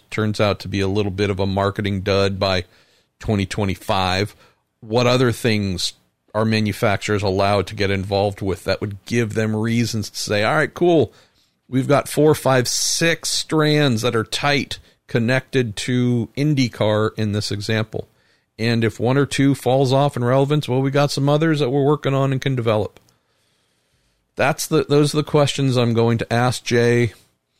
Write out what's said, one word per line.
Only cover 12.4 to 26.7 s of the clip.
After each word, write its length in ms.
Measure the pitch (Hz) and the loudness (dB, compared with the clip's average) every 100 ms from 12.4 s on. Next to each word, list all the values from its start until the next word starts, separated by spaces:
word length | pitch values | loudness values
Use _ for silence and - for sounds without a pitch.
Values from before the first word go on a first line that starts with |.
| 135 131 120 | 2 2 0
six 640 | - - - 165 160 - | -2 -2 0 0 -2 -2
strands 720 | - - 156 151 151 147 113 | -6 -2 0 2 2 2 0
that 140 | 120 113 | 0 -2
are 80 | |
tight 560 | 107 - 143 143 - - - _ _ | -4 -4 0 0 -2 -10 -16 _ _
connected 680 | 127 113 131 - 135 123 95 | -2 0 -2 0 -2 -2 -4
to 540 | - 123 123 120 113 - | -4 0 2 0 -2 -2
IndyCar 760 | 147 147 123 - 107 107 110 - | 0 2 0 0 0 2 0 -2
in 160 | 107 | -2
this 180 | 104 - | -2 -4
example. 560 | 104 101 110 110 - - _ _ _ _ - | -6 -2 -2 -2 -6 -10 _ _ _ _ -6
And 280 | 113 117 113 | -2 0 0
if 120 | - | 0
one 200 | 110 135 | 0 2
or 80 | 139 | 0
two 300 | - 139 135 | 2 2 2
falls 360 | - 131 135 | 0 2 2
off 240 | 135 143 127 | 2 2 0
in 80 | |
relevance, 460 | 120 131 139 151 139 | 0 2 2 0 0
well, 120 | 127 | -2
we 80 | 135 | 0
got 220 | 139 143 | 0 0
some 160 | - 139 | 0 0
others 320 | 147 165 151 | 2 2 0
that 100 | 139 | 0
we're 140 | 139 | 2
working 300 | 135 151 - | 2 2 0
on 180 | 135 135 | 0 0
and 80 | 131 | 0
can 160 | 139 131 | -2 -2
develop." 420 | 113 107 98 - _ _ _ _ _ _ _ _ _ _ _ _ _ - | 0 0 -2 -8 _ _ _ _ _ _ _ _ _ _ _ _ _ -2
That's 280 | 127 156 - | -2 -2 -2
the, 200 | 156 - | -2 2
those 280 | 143 147 | 2 2
are 40 | 147 | 0
the 60 | |
questions 520 | 147 151 143 - 135 127 | 0 2 2 0 0 2
I'm 180 | 120 | 2
going 240 | 117 117 117 | 2 2 2
to 140 | - | 0
ask 300 | 117 123 - | 0 0 -2
Jay 480 | - | 0